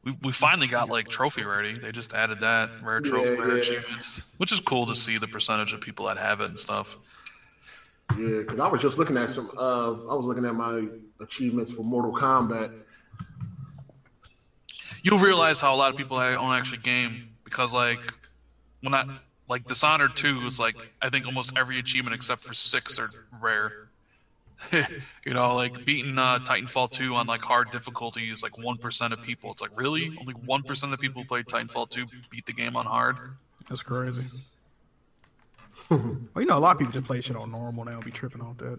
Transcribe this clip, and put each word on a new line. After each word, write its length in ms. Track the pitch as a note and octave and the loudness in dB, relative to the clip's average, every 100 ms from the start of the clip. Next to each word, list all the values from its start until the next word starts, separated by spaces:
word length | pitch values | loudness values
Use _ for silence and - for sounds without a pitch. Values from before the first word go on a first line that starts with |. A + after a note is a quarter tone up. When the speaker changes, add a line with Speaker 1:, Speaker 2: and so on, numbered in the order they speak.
Speaker 1:
We, 120 | B2+ C3 | -8 -6
we 100 | C3+ | -2
finally 340 | C3 D3+ F3+ C3 | 4 4 4 4
got, 220 | A#2+ A2 | 2 2
like, 200 | A#2 A2 | 0 -2
trophy 340 | - B2+ - | 0 0 0
ready. 300 | G#2 G2+ G#2 | -2 -2 -2
They 180 | A2+ A#2 | -6 -8
just 220 | A#2 A2+ | -8 -4
added 260 | A2 A2 G#2+ | 0 0 2
that, 300 | A2 A2+ A2 A2+ | 2 4 2 -4
rare 180 | A2 A2+ | -4 -2
tro-, 220 | C#3 B2+ | 2 2
Speaker 2:
Yeah, 60 | B2 | 2
Speaker 1:
rare 260 | B2 B2 B2 | 2 2 2
Speaker 2:
yeah. 60 | |
Speaker 1:
achievements, 720 | A#2+ A#2+ A#2+ A#2 - - - - | 2 -2 -6 -6 -4 -4 -6 -4
which 120 | F#3 | 0
is 80 | G#3 | 0
cool 260 | - B2+ A#2 | 2 0 2
to 80 | |
see 240 | A2 - A2 | 2 2 0
the 100 | G#2+ | -2
percentage 440 | A2 A2 G#2+ G#2 | -2 0 0 0
of 80 | A2 | -6
people 260 | - - G#2 | -10 -6 -4
that 100 | G2+ | -2
have 240 | G#2 G#2 | 0 0
it 60 | G#2 | -2
and 120 | G2+ | -2
stuff. 380 | - G#2 G2+ - _ - - - - _ - - - _ - G#2 | -2 -2 -6 -14 _ -18 -18 -18 -20 _ -20 -20 -20 _ -4 -2
Speaker 2:
Yeah, 240 | A2+ G#2+ | 0 -2
'cause 160 | G#2 A#2+ | -2 0
I 80 | D3 | 2
was 140 | C3+ | 4
just 180 | C#3 C3 | 2 2
looking 180 | D#3 B2+ | 2 2
at 140 | A#2+ | 0
some, 200 | C3 A2+ - | -4 -8 -2
uh, 360 | B2+ B2 A#2 | 0 2 0
I 220 | A2 A#2 | -4 -2
was 120 | C#3 B2 | -2 0
looking 180 | B2 | -2
at 100 | B2 | -2
my 320 | A2+ A#2 A#2 G#2+ G#2+ - _ | -2 -2 -2 -4 -8 -20 _
achievements 520 | A2 - B2+ A#2+ A2+ | -14 -2 0 0 -2
for 120 | A#2+ | -4
Mortal 280 | A2+ B2 A#2 | 0 2 2
Kombat. 600 | - C3+ C3 A2+ A2+ A2 - - - _ - - - - - - - - - _ _ - _ _ _ - - - - | 2 4 4 4 0 -4 -8 -20 -20 _ -16 -16 -12 -12 -12 -16 -18 -20 -20 _ _ -20 _ _ _ -16 -14 -14 -2
Speaker 1:
You'll 160 | F#3 G3+ | 4 8
realize 420 | G3 F3+ D#3+ D#3 | 8 8 6 6
how 140 | C#3+ | 4
a 20 | C3+ | 6
lot 140 | C3+ | 4
of 40 | C3+ | 2
people 220 | C3 C3 | -4 0
don't 340 | B2+ B2+ C3 | 2 2 2
actually 260 | B2+ B2+ A#2+ | 0 0 -4
game 500 | B2+ B2 A#2+ B2 A2+ - | 0 2 0 -4 -14 -20
because, 280 | - - B2 | -10 0 2
like, 280 | B2 A#2+ A#2 A#2+ - - _ _ _ _ _ | 4 2 0 -6 -12 -20 _ _ _ _ _
when 140 | C3+ | 0
I, 120 | C3+ C3+ C3+ _ _ - | 0 0 -8 _ _ -6
like, 180 | B2 A#2+ | -6 0
Dishonored 500 | B2+ D3+ D#3 C#3 - | 4 4 6 4 4
two 240 | D3 C3 | 0 0
was, 180 | A#2+ B2+ | -2 0
like, 180 | A2+ A2 - _ | 0 -2 -16 _
I 60 | C3 | -2
think 160 | C3+ B2+ | 0 -2
almost 260 | C3 B2+ C3 | -4 0 0
every 220 | B2+ B2+ | 0 0
achievement 360 | B2 C3 B2 | 0 0 0
except 280 | A2+ - B2 | -2 -2 -2
for 120 | - | -2
six 440 | A2+ - B2+ - - | 2 4 4 4 2
are 100 | A2+ - - A#2 | 0 -10 -20 -4
rare. 460 | A2+ G#2+ G#2 G#2+ - _ _ _ _ _ _ - - | 0 2 0 -6 -20 _ _ _ _ _ _ -20 0
<laughs> 0 | E3+ C#3 D#3 C3+ - | 2 2 -4 -14 -12
You 80 | C#3 | -4
know, 220 | B2 B2 | 2 4
like, 320 | B2 B2 B2 - | 4 0 -2 -2
beating, 320 | C#3+ C#3 C3 | 0 0 2
uh, 200 | B2+ B2 | 4 4
Titanfall 500 | B2+ A#2 B2 C3 B2 | 2 0 0 0 0
two 240 | - C3 | 0 0
on, 120 | A#2+ A2+ | 0 0
like, 160 | A#2 | -2
hard 280 | - A#2+ A#2 | 4 4 4
difficulty 580 | A#2+ B2 A#2+ A#2 A#2 A2+ | -4 -8 -8 -8 -6 -8
is, 120 | G#2+ | -6
like, 160 | A2 A2+ | -8 -8
one 180 | A#2 A#2+ | -6 -6
percent 360 | A#2 - A#2 | -4 -2 -2
of 80 | A2+ | -4
people. 280 | A#2 A#2 G#2 | -8 -10 -10
It's 100 | G2+ | -10
like, 120 | A2+ G#2+ | -8 -4
really? 380 | C3+ D#3 E3 D#3+ | -2 0 -4 -8
Only 140 | B2+ | -12
one 280 | A#2+ B2+ C#3 | -12 -2 -2
percent 300 | C#3 C3+ C#3 | 0 -4 -4
of 60 | C3 | -4
people 220 | C3+ C3 | -4 -6
who 60 | B2+ | -4
played 180 | A#2+ A#2+ | -4 -2
Titanfall 420 | A#2 A#2 A#2+ A#2+ | -4 -4 -6 -4
two 140 | B2+ B2 B2 B2 | -6 -8 -14 -16
beat 140 | A#2 | -14
the 80 | - | -12
game 240 | A#2+ A#2+ A#2+ | -6 -4 -4
on 80 | A2+ | 0
hard? 300 | A#2 A#2+ B2+ B2+ C3+ _ _ - | 2 2 0 -8 -18 _ _ -12
Speaker 3:
That's 140 | B2+ | -10
crazy. 560 | - B2 B2+ B2 B2+ B2 | -4 -4 -4 -6 -8 -12
<laughs> 40 | C3 _ _ _ _ _ _ _ _ _ _ _ - - - | -20 _ _ _ _ _ _ _ _ _ _ _ -20 -20 2
Well, 320 | D3+ A#2 C3+ A#2+ - | 2 2 -6 -8 -2
you 80 | |
know, 120 | E4 D3 | 2 6
a 40 | |
lot 100 | E3 | 6
of 60 | F3+ | 6
people 140 | C3+ | 2
just 120 | C3 C3 | -2 -4
play 140 | B2 | -4
shit 140 | - | -4
on 160 | A2+ A2+ | -6 -8
normal. 340 | A2+ A#2+ A#2 | -8 -8 -8
They 60 | A#2 | -10
don't 140 | A#2 | -10
be 80 | A2+ | -12
tripping 280 | - B2+ A#2 | -10 -10 -10
off 160 | A#2+ A#2+ | -12 -10
that. 200 | B2+ | -10